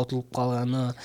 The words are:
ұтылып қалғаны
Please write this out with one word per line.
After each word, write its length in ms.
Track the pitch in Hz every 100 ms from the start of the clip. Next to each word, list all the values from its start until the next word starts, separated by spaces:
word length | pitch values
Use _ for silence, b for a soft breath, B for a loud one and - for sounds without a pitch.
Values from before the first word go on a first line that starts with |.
ұтылып 300 | 123 127 123
қалғаны 640 | - 123 123 123 131 123 -